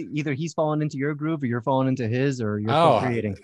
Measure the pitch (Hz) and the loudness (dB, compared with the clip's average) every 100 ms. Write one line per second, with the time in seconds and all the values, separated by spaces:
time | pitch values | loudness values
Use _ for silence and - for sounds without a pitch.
0 | - 151 151 139 165 - 156 151 151 135 | -4 -4 -2 -2 -4 -2 0 0 -2 -2
1 | 143 147 156 160 131 120 131 131 131 131 | -4 -2 -4 -2 -2 -2 0 2 2 0
2 | 113 123 143 127 107 104 107 147 165 113 | 0 0 0 0 -2 -2 0 4 6 4
3 | 127 117 107 95 | 2 -2 -4 -6